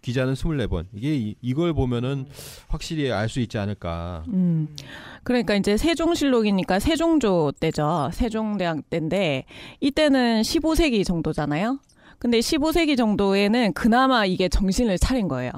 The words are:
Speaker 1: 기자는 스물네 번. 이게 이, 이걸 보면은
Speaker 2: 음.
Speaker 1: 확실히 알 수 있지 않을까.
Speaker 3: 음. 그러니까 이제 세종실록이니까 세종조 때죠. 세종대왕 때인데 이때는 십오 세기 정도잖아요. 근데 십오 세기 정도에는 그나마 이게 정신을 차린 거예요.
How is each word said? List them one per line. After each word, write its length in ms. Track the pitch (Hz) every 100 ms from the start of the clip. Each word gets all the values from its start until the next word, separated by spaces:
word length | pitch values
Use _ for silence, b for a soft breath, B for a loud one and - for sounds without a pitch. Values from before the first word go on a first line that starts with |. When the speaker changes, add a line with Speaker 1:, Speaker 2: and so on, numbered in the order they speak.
Speaker 1:
기자는 340 | - 123 131 135
스물네 320 | 165 147 98
번. 180 | 90 90
이게 220 | 101 135 151
이, 180 | 104 -
이걸 320 | 123 131 170
보면은 360 | 143 127 120 127
Speaker 2:
음. 160 | 139 131 B B B B
Speaker 1:
확실히 420 | 156 - 160 139
알 180 | 98 113
수 120 | -
있지 180 | 113 113
않을까. 640 | 101 101 87 85 85 85 85
Speaker 3:
음. 400 | 190 175 165 151 147 B B B B
그러니까 320 | - 247 226 208
이제 200 | 190 214
세종실록이니까 1000 | 302 330 330 349 285 240 214 196 - 185
세종조 760 | 277 320 330 320 226 175 151 -
때죠. 520 | 240 247 151 170 135
세종대왕 680 | - 240 220 220 208 175 156 -
때인데 580 | 139 156 185 175 131 - B B B
이때는 640 | 285 285 302 269 240 226
십오 320 | 240 330 320 320
세기 260 | 320 226
정도잖아요. 760 | 180 170 156 156 147 147 220 277 _ b b b
근데 200 | 240 233
십오 300 | 226 320 311
세기 240 | 339 320
정도에는 760 | 262 220 196 196 196 202 240 220
그나마 520 | - 226 233 262 247 196
이게 220 | 185 180
정신을 480 | - 190 190 240 175
차린 280 | - 254 185
거예요. 240 | 131 127